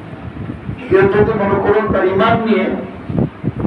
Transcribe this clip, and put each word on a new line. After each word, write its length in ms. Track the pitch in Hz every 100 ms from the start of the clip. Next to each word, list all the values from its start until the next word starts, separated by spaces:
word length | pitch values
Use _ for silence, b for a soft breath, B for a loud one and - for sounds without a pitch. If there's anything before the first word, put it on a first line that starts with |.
| - - - - - - - - -
কেউ 140 | 190
যদি 160 | 196 208
মনে 300 | 220 214 196
করুন 440 | 196 202 208 214
তার 120 | 185
ইমান 420 | 185 190 226 226 220
নিয়ে 200 | 185 - - - - - - - - - -